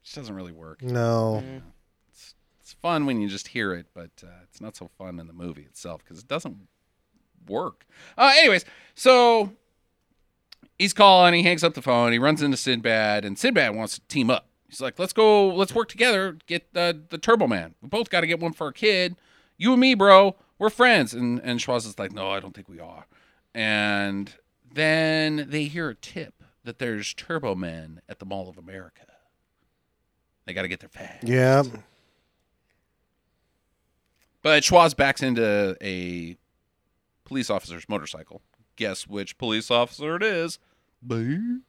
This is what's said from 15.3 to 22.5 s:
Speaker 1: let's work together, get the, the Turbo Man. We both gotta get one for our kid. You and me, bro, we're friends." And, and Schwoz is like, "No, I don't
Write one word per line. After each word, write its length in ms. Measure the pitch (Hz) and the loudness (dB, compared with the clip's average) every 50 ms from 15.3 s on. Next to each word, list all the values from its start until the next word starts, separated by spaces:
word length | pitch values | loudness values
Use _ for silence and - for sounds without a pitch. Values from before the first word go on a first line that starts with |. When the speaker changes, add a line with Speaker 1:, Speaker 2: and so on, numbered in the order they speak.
| 214 208 196 190 | 6 6 4 2
Speaker 1:
let's 260 | 180 180 196 185 - | 2 0 -4 -2 -2
work 140 | 233 226 - | -4 -4 -4
together, 480 | - 208 247 254 220 190 190 190 160 160 _ | -2 0 0 2 2 0 -2 -4 -8 -12 _
get 260 | _ 170 170 _ _ _ | _ -8 -8 _ _ _
the, 280 | 180 175 175 170 151 156 _ | -2 -2 -2 -2 -6 -10 _
the 80 | - | -14
Turbo 300 | 160 - - 233 220 190 | -8 2 2 2 4 4
Man. 280 | 131 113 92 82 82 - _ | 0 0 -4 -6 -10 -16 _
We 80 | - 139 | -14 -8
both 200 | - 226 233 - | -6 -6 -6 -2
gotta 180 | - 175 165 | -2 -2 -2
get 120 | 160 170 160 | -2 -4 -4
one 140 | 170 165 160 | -4 -8 -8
for 120 | - 165 | -6 -10
our 40 | 143 | -10
kid. 440 | 127 - - 214 202 185 180 180 180 _ _ _ _ _ _ _ _ | -8 -2 -2 0 0 0 -2 -4 -6 _ _ _ _ _ _ _ _
You 160 | _ 170 233 262 | _ 0 2 4
and 80 | 247 | 4
me, 140 | 254 262 262 | 4 4 4
bro, 400 | 202 196 202 196 190 202 196 185 _ _ _ _ | 4 8 8 10 10 8 6 2 _ _ _ _
we're 120 | _ 196 220 | _ -2 -2
friends." 440 | - - 240 247 233 185 135 107 - | 2 4 4 4 6 4 2 0 -4
And, 260 | 120 123 120 120 123 - | -4 -4 -4 -4 -4 -6
and 160 | 123 120 120 | -6 -6 -6
Schwoz 260 | - - 123 120 113 | -4 -4 -4 -4 -4
is 120 | 110 101 - | -8 -12 -10
like, 120 | 101 95 92 | -12 -10 -10
"No, 160 | 107 95 95 | -8 -8 -6
I 80 | 98 98 | -6 -6
don't 140 | 95 95 | -8 -12